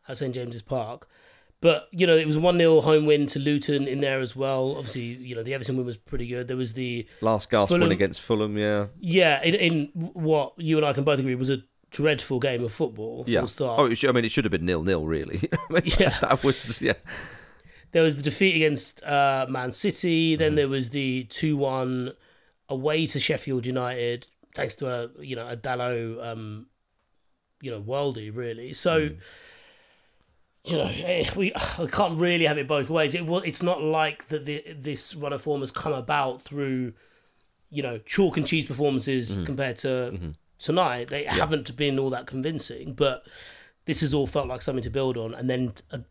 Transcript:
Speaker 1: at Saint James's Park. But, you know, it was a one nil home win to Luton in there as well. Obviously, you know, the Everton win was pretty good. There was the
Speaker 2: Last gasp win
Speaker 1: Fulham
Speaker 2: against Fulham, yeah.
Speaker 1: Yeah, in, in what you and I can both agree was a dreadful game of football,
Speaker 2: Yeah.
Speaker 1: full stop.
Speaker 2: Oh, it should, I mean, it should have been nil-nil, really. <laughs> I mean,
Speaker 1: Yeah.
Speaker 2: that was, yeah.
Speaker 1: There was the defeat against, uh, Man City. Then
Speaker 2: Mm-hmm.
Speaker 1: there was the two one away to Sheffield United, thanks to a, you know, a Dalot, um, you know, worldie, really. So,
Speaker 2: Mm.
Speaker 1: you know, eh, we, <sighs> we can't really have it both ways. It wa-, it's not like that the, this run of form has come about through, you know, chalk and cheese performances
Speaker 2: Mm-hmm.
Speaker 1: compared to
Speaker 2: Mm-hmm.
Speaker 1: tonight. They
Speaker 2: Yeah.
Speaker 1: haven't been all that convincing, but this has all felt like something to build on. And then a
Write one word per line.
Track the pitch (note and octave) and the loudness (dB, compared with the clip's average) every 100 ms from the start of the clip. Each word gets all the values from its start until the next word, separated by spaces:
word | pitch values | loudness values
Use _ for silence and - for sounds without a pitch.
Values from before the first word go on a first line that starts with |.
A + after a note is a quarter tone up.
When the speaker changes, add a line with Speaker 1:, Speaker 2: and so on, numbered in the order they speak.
| - | -12
Speaker 1:
at | C3 | -6
Saint | C3+ B2 | -6 -6
James's | A#2+ A#2 | -8 -12
Park. | - C3 A2 B2 - _ _ _ _ _ | -6 -6 -4 -10 -18 _ _ _ _ _
But, | E3+ D3+ - | 4 4 -2
you | F3 F3 | 2 6
know, | D#3+ | 6
it | D#3 | 6
was | D3+ | 4
a | |
one | F3 F3 | 4 6
nil | E3 D#3 | 8 8
home | C3 D#3 D3+ | 8 6 8
win | D3 C#3+ | 4 4
to | C#3+ | 0
Luton | C#3 D3 C#3+ C#3+ C#3 | 0 0 2 0 0
in | C3+ | 0
there | C#3 C3+ | 0 0
as | B2+ | -2
well. | C3 C3+ C3+ C3 D3 | -2 0 0 0 -2
Obviously, | B2+ B2+ | -6 -8
you | A#2 B2 B2+ A#2 | -8 -10 -10 -8
know, | |
the | A2+ | -6
Everton | C3+ B2 B2+ | -6 -2 -2
win | B2 | -2
was | A2 | -8
pretty | - C3 A#2+ | -6 -4 -4
good. | B2 B2 | -6 -4
There | B2+ | -4
was | B2 | -4
the | A#2+ B2+ A#2+ A2 - | -4 -4 -6 -8 -2
Speaker 2:
Last | A2 G#2+ - | 2 2 4
gasp | A2+ G2 | 4 6
win | F3 | 6
Speaker 1:
Fulham | F3 | 4
Speaker 2:
against | F#2+ G2 E2+ | 4 2 0
Fulham, | - A2 G#2+ G#2 | 0 0 2 0
yeah. | G#2 G#2 G2+ - | 0 0 -2 -6
Speaker 1:
Yeah, | F3 F#3 E3+ C#3 | 0 4 4 4
in, | E3 G3+ | 2 4
in | E3+ E3 C#3+ E3+ E3 | 2 2 -2 -6 -8
what | F3+ D#3 D3+ C3+ - | -2 2 2 2 -4
you | D#3+ D#3 | 2 4
and | D3 | 4
I | |
can | C#3 | 2
both | C#3+ C#3 | 2 2
agree | C3 B2+ | 0 0
was | C3 | 0
a | C3+ - _ _ | -2 -4 _ _
dreadful | - D3+ C#3 - C3 | 0 0 0 -2 0
game | C3+ B2 | 0 0
of | A#2 | -4
football, | - D3 G#2 A2 A#2+ A#2+ | -2 -4 -4 -10 -8 0
Speaker 2:
Yeah. | G#2 | 0
Speaker 1:
full | - | 0
stop. | - C3 A#2 | -2 0 2
Speaker 2:
Oh, | C3 | 2
it | A2+ | 4
should, | C#3 | 4
I | |
mean, | A#2+ | 4
it | A2+ | 2
should | D3 G#2+ | 0 0
have | |
been | E2 E2+ | 0 2
nil-nil, | E2+ F2 F2 D#2 | 0 2 2 2
really. | D#2+ - - - - | -2 -2 -4 -2 -4
<laughs> | B5+ | 0
I | |
mean, | E3+ F3 - | 0 2 2
Speaker 1:
Yeah. | - - | 2 2
Speaker 2:
that | - C3 C#3 | 2 4 2
was, | C3 A2 A2+ | 0 -4 -2
yeah. | C3 - - - - - - - - - _ | -2 -2 -6 -14 -14 -18 -20 -20 -20 -20 _
Speaker 1:
There | E3 | 4
was | D#3+ C#3+ | 4 2
the | |
defeat | C#3+ - F#3+ E3 | -4 2 2 4
against, | D#3 C#3+ - - | 2 0 -6 -10
uh, | D3+ C#3+ C#3 C3+ B2+ | 0 2 4 2 -2
Man | C3 B2+ | -4 -4
City. | - G#3 - F3+ E3 E3 D#3 | -2 -2 0 0 2 2 2
Then | D#3 | 2
Speaker 2:
Mm-hmm. | D3+ | 2
Speaker 1:
there | C#3 | 2
was | C3+ B2 | 0 -2
the | C#3+ C3+ B2+ A#2+ | -4 -2 -4 -4
two | - D#3 C#3+ | -2 0 0
one | C#3 C3 B2+ B2+ B2+ - _ _ _ _ _ | 0 0 -2 -2 -4 -10 _ _ _ _ _
away | C3+ C#3+ D#3+ D#3+ | -4 0 0 0
to | C#3 | -2
Sheffield | - C#3 - B2+ A#2+ | -2 -2 -2 -4 -2
United, | B2+ B2 B2+ A#2+ B2 - _ _ - | -4 -4 -4 -4 -4 -10 _ _ -8
thanks | C#3+ - | -8 -6
to | C3+ | -6
a, | B2 A#2+ - | -6 -8 -12
you | C#3+ A#2+ | -10 -10
know, | A#2+ | -8
a | A#2+ | -8
Dalot, | C3 B2 B2 A#2+ A2+ A#2 A#2 | -6 -2 -2 -2 -4 -8 -10
um, | A2 G#2+ G#2+ B2+ _ _ _ _ _ _ _ _ _ | -10 -10 -12 -16 _ _ _ _ _ _ _ _ _
you | C3+ | -12
know, | A2 | -10
worldie, | G#2 C3+ C#3+ A#2 G#2+ | -6 -2 -2 -4 -8
really. | A2 A#2+ A2+ B2+ | -8 -8 -8 -10
So, | D3+ - D#3+ D3+ | -2 2 2 2
Speaker 2:
Mm. | E2 - - - - - _ _ _ _ _ _ _ _ _ - | -6 -18 -20 -20 -20 -20 _ _ _ _ _ _ _ _ _ -6
Speaker 1:
you | E3 | -2
know, | - | -2
eh, | B2 F3 F3 - F#3+ | -4 -2 -2 -2 0
we, | F#3 - - | -2 -2 -6
<sighs> | - | -4
we | E3+ | -4
can't | - F#3+ D#3+ | 0 0 2
really | F3 F3 D#3 | 2 4 2
have | D3+ | 0
it | C3+ | 0
both | D3 C#3 | -2 0
ways. | D#3+ D3+ C3+ | 0 0 0
It | D#3+ | -2
wa-, | F3 | -2
it's | E3+ D3+ | -2 -2
not | F3 F3 | -2 0
like | D#3 D#3+ D#3 D3+ - | 0 0 0 -2 -8
that | D3+ C#3 | -6 -6
the, | D3 - D3+ | -10 -10 -12
this | C3+ C#3 - E3 | -8 -6 -6 -6
run | D3 | -6
of | C#3 | -4
form | D3+ C#3+ | -4 -4
has | C3 | -4
come | - D#3+ | -6 -4
about | C3+ A#2 D3 C3+ B2+ | -4 0 0 0 -4
through, | - C#3+ C#3 B2+ B2 G#2+ _ _ _ _ _ _ _ | -10 -6 -4 -2 -4 -10 _ _ _ _ _ _ _
you | C#3+ | -8
know, | C3+ A2+ | -6 -8
chalk | - - F#3 D#3+ | -4 2 4 2
and | D3 | 0
cheese | D#3+ C#3 | 0 -2
performances | C3 D3 C3 A2 C3 A2+ | 0 0 0 0 -2 0
Speaker 2:
Mm-hmm. | G2+ E2+ | -4 -4
Speaker 1:
compared | C3 C3+ A#2 | -2 -4 -4
to | C#3 | -2
Speaker 2:
Mm-hmm. | B2+ B2 F#2+ E2+ D#2 _ _ | -2 -4 -6 -10 -12 _ _
Speaker 1:
tonight. | - E3+ E3 B2 A#2+ | 0 2 2 0 -4
They | C#3+ | -6
Speaker 2:
Yeah. | D3 - | -2 -2
Speaker 1:
haven't | D#3 D#3 A#2 A#2+ | 0 0 -4 -2
been | D3 C3+ | 0 0
all | C3+ | 0
that | B2+ B2 | -4 -6
convincing, | C3+ C#3+ D#3+ - - - | -6 -4 -6 -8 -10 -12
but | A2+ C#3 B2+ - - - - - _ - | 0 0 0 -12 -20 -20 -20 -20 _ -4
this | C#3+ | -2
has | D3+ | 0
all | D3 C3+ | 0 0
felt | D3+ C3+ | -2 -4
like | B2+ | -6
something | - C3 | -4 -4
to | A2+ | -4
build | B2+ C3 B2 | -2 -2 -2
on. | A2+ | -6
And | A#2 B2+ | -4 -2
then | B2+ B2 - _ | 0 -2 -6 _
a | C3 - | -14 -14